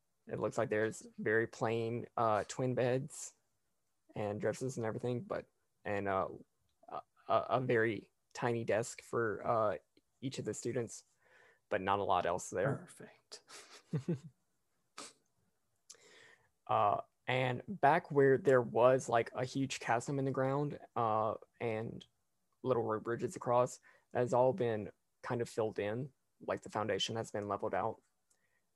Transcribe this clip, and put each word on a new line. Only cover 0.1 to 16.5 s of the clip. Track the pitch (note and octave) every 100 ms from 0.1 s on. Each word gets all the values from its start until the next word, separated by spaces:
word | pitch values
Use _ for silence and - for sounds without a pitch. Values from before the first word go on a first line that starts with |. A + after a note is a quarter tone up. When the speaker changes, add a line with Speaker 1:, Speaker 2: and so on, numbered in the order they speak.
| _ -
Speaker 1:
It | B2
looks | G#2+ -
like | A2
there's | G#2+ A2 G#2 - -
very | B2+ A2 A2+
plain, | - A#2 A2+ A2+ A#2 - -
uh, | A2+ G#2 F#2
twin | - B2+
beds | A#2+ B2+ C3 D3 - - - _ _ _ _ _ _ _ -
and | G#2 G#2
dresses | A2 G#2+ C3 B2+
and |
everything, | A2+ A2 A#2+ B2
but, | G2 F2+ - _ _ _
and, | - G2+ G2
uh, | F#2+ E2+ - - _ _ _ -
a, | - - _ -
a, | A2+ -
a | A#2+
very | B2+ A#2+ A2+ G2+ - _ _
tiny | - B2 A#2
desk | A2+ G#2 A#2+ -
for, | - B2 A2+ G2 -
uh, | A#2 G#2+ E2 _ _ _ _
each | C3+ -
of |
the | -
students, | G#2 B2 A#2 A2+ - - _ _ - - _ -
but | G#2
not | F#2+ G2+
a |
lot | G2 F2+ E2+
else | F2+ -
there. | - G#2 -
Speaker 2:
Perfect. | - - - - - - - - - - _ D3 -
<laughs> | D#3+ - _ _ _ _ _ _ - - - _ _ _ _ _ _ - - - - - - _